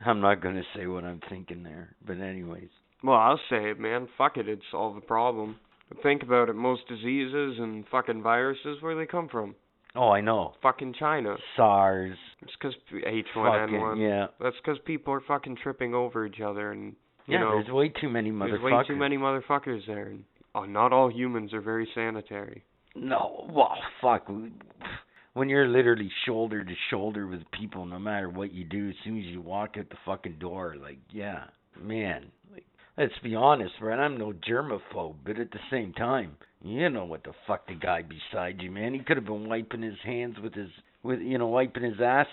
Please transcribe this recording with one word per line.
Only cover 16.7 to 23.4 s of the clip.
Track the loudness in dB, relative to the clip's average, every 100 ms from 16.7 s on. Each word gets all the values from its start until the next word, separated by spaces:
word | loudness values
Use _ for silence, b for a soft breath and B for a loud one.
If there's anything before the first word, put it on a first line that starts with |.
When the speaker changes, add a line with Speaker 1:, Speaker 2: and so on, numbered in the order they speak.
Speaker 2:
and, | -8 -10 -14 _ _ -2
you |
Speaker 1:
Yeah, | 0
Speaker 2:
know, | 4 2
Speaker 1:
there's | 2
way | 2 2
too | 0 -2
many | 0 -2
Speaker 2:
there's | -2 -2 0
way | 4
too | 4 4
Speaker 1:
motherfuckers. | 0
Speaker 2:
many | 0 2
motherfuckers | 0 0 0 -2 0 -6 -6
there. | -8 -8
And, | -12 -18 _ _
oh, | -6
not | -2 4 6
all | 8 6
humans | 2 -2 -2 -4
are | -6
very | -2 -2 -2
sanitary. | -4 -4 -4 -8 -10 -10 -14 -20 _ _ -10
Speaker 1:
No, | -2 0 -2 -6